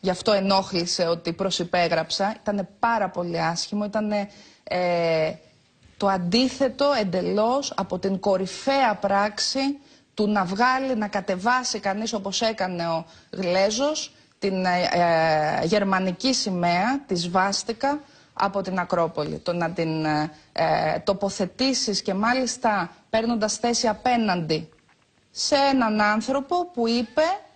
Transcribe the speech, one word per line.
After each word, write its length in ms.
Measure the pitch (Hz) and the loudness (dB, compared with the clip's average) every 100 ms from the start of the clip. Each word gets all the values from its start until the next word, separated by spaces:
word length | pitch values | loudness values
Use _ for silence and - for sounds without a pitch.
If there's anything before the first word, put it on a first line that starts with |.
Γι' 100 | 185 | -2
αυτό 200 | 180 - | 0 2
ενόχλησε 720 | 208 196 196 190 185 175 - 170 | 2 4 2 2 -4 -2 -2 0
ότι 260 | 170 165 | 0 -4
προσυπέγραψα. 1000 | 165 190 180 175 180 170 165 160 - 196 220 | -4 -2 -2 -2 0 2 0 -2 -2 -2 -2
Ήτανε 320 | - 202 185 - | -4 -4 -6 -2
πάρα 300 | 233 233 190 | 0 0 -2
πολύ 320 | 180 175 170 | -4 -4 -2
άσχημο. 420 | 160 170 - 208 | -2 -2 -4 -4
Ήτανε, 440 | 208 214 208 208 202 - - - | -4 -4 -2 -2 -4 -12 -20 -20
ε, 680 | - 180 180 175 165 160 156 - - _ _ _ - _ | -6 -2 0 2 2 2 0 -4 -18 _ _ _ -20 _
το 100 | 196 | 0
αντίθετο 800 | 190 175 220 262 - 262 - 285 269 | 0 2 2 2 2 -2 2 2 2
εντελώς 720 | 202 180 175 196 220 269 277 - | 0 -2 0 0 2 0 -2 -6
από 220 | 190 185 | -4 -4
την 220 | 196 190 | -2 -2
κορυφαία 760 | 202 185 185 - - 277 254 | 0 0 0 -4 0 2 2
πράξη 640 | 202 202 196 208 208 - 269 277 285 - - _ | 2 2 2 2 -2 -4 0 -2 -4 -10 -20 _
του 140 | - 208 | -2 0
να 160 | 208 | 2
βγάλει, 500 | 180 196 247 262 269 247 | 0 2 2 2 0 -2
να 120 | 208 | -2
κατεβάσει 680 | 202 190 185 214 254 247 214 | -4 -2 -2 2 0 0 -4
κανείς, 320 | 196 196 220 | -4 -4 -4
όπως 280 | 214 196 190 | -4 -4 -2
έκανε 460 | 226 220 185 175 170 | -2 0 -4 -2 -2
ο 160 | 165 165 - _ | -2 -4 -18 _
Γλέζος, 840 | - 180 180 196 220 285 311 - - _ _ | -6 0 4 2 2 0 -2 -8 -16 _ _
την, 260 | 202 190 | -2 0
ε, 240 | 185 180 180 | 0 2 2
ε, 720 | 180 170 165 160 156 151 165 165 | 2 4 4 4 2 2 0 2
γερμανική 680 | 208 196 190 185 175 262 | 2 2 0 0 -2 0
σημαία, 680 | 254 214 180 175 175 214 277 - | 0 -2 0 2 2 0 -2 -2
τη 80 | |
σβάστικα, 840 | 180 175 180 190 196 - 226 269 294 - - _ | -4 0 0 2 0 -6 -2 -2 -2 -6 -20 _
από 300 | - 196 196 | -2 -2 0
την 160 | 190 185 | -2 -4
Ακρόπολη. 580 | 175 175 165 160 151 156 | 0 0 0 -2 -6 -4
Το 140 | - | -4
να 180 | 175 165 | -2 -2
την, 340 | 175 165 160 | -2 -2 0
ε, 260 | 156 151 156 - _ | 0 0 -2 -6 _
ε, 460 | - 160 160 156 156 | -2 0 2 0 -2
τοποθετήσεις 1040 | - 196 196 - 185 - 262 254 - 190 | -2 -2 -2 -2 -6 -2 -2 0 -2 -2
και 120 | - | -2
μάλιστα 760 | 190 220 254 247 - 233 202 175 - _ | 0 0 0 -2 -2 0 0 -2 -10 _
παίρνοντας 460 | 220 226 233 208 - | -2 0 0 -2 0
θέση 320 | 240 233 233 | 0 0 0
απέναντι 800 | 214 254 240 214 180 156 156 160 _ _ _ _ _ _ | 0 0 2 2 0 0 -4 -4 _ _ _ _ _ _
σε 240 | - - 285 | -6 0 4
έναν 440 | 277 269 226 214 | 4 4 2 2
άνθρωπο 680 | 208 214 220 269 277 349 349 | 2 2 0 -2 0 -2 -2
που 140 | - 226 | -2 0
είπε 340 | 233 233 - 320 392 - | 0 0 2 2 0 -6